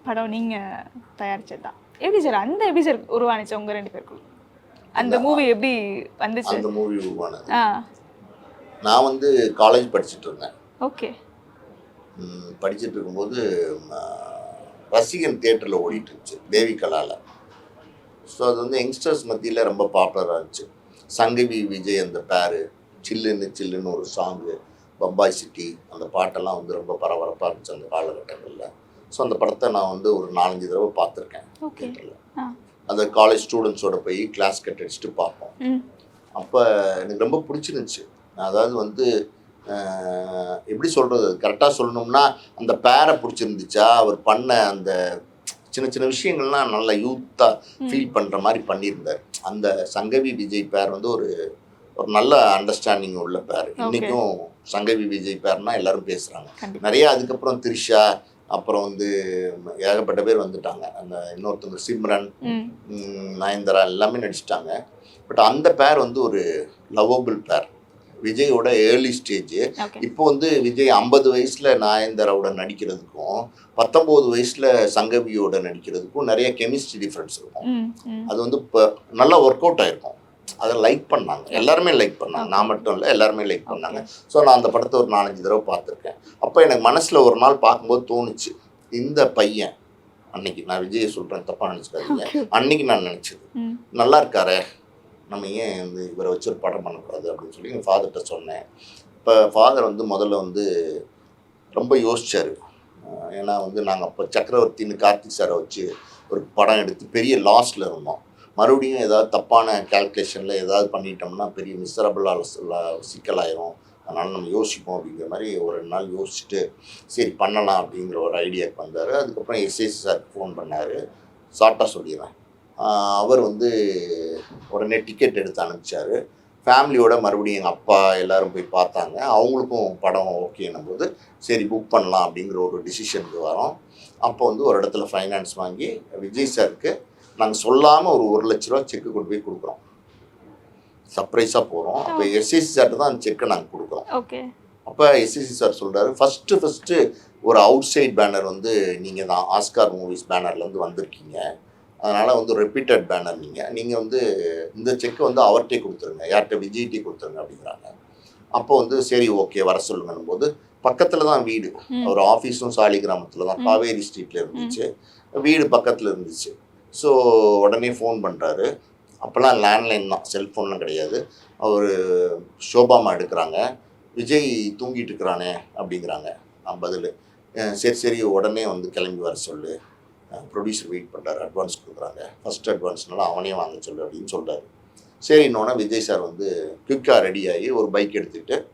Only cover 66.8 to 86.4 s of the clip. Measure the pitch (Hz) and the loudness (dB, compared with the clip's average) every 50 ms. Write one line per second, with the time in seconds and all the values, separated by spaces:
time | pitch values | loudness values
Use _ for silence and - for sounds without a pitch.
66.8 | _ _ 107 107 107 117 127 127 123 117 113 107 107 - 85 73 - - - _ | _ _ 0 2 4 4 4 2 2 -2 -4 -4 -4 -2 -2 -2 -2 -4 -16 _
67.8 | _ _ _ _ _ _ _ - - 110 110 113 143 143 127 117 117 127 123 110 | _ _ _ _ _ _ _ -10 -8 -6 0 0 2 4 4 4 4 4 4 6
68.8 | 107 110 123 131 131 127 120 123 - - 104 92 90 76 78 95 117 - - - | 6 6 6 6 4 0 -2 -4 -6 -6 -6 -6 -6 -6 -4 -4 -4 -4 -4 -8
69.8 | 214 208 - - - 123 - - 156 147 143 139 156 160 151 139 120 120 120 120 | -10 -10 -8 -8 -8 -8 -2 2 4 4 4 4 2 2 2 2 2 0 2 2
70.8 | 139 131 117 101 - 123 135 139 135 131 127 127 123 131 - - 139 139 127 120 | 4 6 6 4 6 6 6 6 6 6 4 4 2 0 -4 0 4 4 4 4
71.8 | 107 107 107 107 110 110 110 107 107 101 101 98 98 98 98 95 92 101 104 - | 4 2 2 2 2 0 0 0 2 2 2 2 0 -2 -4 -4 -8 -8 -8 -8
72.8 | - 92 92 90 85 - _ 76 76 90 98 110 120 120 _ _ _ _ _ - | -8 -8 -8 -10 -12 -18 _ -10 -8 -6 -6 -6 -6 -8 _ _ _ _ _ 0
73.8 | 113 113 - 160 165 160 151 143 139 123 117 120 123 123 - 139 135 131 123 117 | 0 4 6 4 6 8 6 6 6 6 2 0 0 -2 -2 0 4 4 6 6
74.8 | 107 104 98 110 107 113 117 120 117 113 107 104 104 92 90 95 92 90 87 87 | 4 4 2 0 0 2 2 0 0 0 -2 0 0 0 0 -2 -4 -4 -10 -10
75.8 | - - 85 90 90 - - 143 143 120 110 - 123 123 117 - 117 113 135 139 | -12 -8 -8 -8 -8 -6 -6 -4 -2 0 2 2 2 0 0 -2 -4 -2 -2 -4
76.8 | 135 - - 107 98 101 - - - - - - - - _ - - 247 254 233 | -6 -8 -10 -8 -8 -8 -8 -10 -12 -12 -14 -16 -16 -16 _ -10 -6 -6 -4 -4
77.8 | 226 226 233 - - 247 220 220 220 233 214 220 233 233 - - - - - 110 | -4 -8 -10 -14 -14 -12 -12 -10 -8 -6 -6 -4 -2 -2 -2 -4 -6 0 4 6
78.8 | 110 107 104 - _ _ - 113 127 151 175 165 139 131 123 - 165 170 170 - | 6 6 4 -2 _ _ 2 4 6 8 8 8 8 6 6 4 2 2 4 4
79.8 | - 85 - - - 64 - _ _ _ _ _ _ - - - - 113 120 117 | 2 2 2 -4 -10 -16 -16 _ _ _ _ _ _ -20 -12 -4 -2 -2 0 4
80.8 | 107 113 120 - - _ - 123 101 87 76 73 - - 80 90 110 135 156 170 | 4 4 4 2 0 _ -2 -2 -2 -4 -8 -8 -8 -6 -4 0 4 4 4 4
81.8 | 180 175 156 123 107 101 - - - - 80 - - - 95 98 107 110 107 107 | 4 2 4 4 2 2 0 -8 -10 -8 -6 -8 -6 -2 0 0 2 2 0 -2
82.8 | - 107 95 92 - 143 131 107 107 107 107 107 104 101 90 85 - - 82 82 | -2 -4 -4 -2 2 2 4 6 4 4 4 0 -2 -4 -4 -4 -6 -10 -10 -8
83.8 | 80 82 98 107 110 - - - _ _ - 151 147 135 131 123 120 110 110 117 | -8 -8 -8 -10 -12 -12 -18 -20 _ _ 4 6 8 8 8 8 6 2 2 2
84.8 | 117 - - 123 123 110 107 101 101 101 95 92 90 98 104 110 - 95 92 87 | 0 2 2 2 2 4 2 2 2 0 -2 -6 -2 0 0 0 0 -2 -4 -6
85.8 | - - - - _ 90 - - _ - - _ | -6 -8 -16 -14 _ -16 -16 -16 _ -20 -8 _